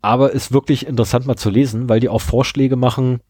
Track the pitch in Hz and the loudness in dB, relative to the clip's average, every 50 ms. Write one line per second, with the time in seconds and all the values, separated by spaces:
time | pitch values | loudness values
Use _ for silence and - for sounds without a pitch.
0 | - - 123 127 135 139 - 131 - - 123 139 - - 151 131 - - 139 113 | 0 0 2 4 2 2 2 -2 -4 0 0 0 2 2 -2 -2 -2 -6 -2 -2
1 | 117 - - 123 127 135 127 - - 107 95 113 139 131 104 110 127 123 110 110 | 0 2 0 -2 0 -2 -6 -2 -2 0 2 2 0 0 -2 -6 0 2 2 2
2 | 117 123 117 110 - - - 123 127 - - 143 135 131 131 127 127 123 113 - | 2 2 -2 -2 -2 0 0 0 0 0 0 0 0 0 2 2 0 0 0 0
3 | 131 127 127 120 _ | 0 0 0 -2 _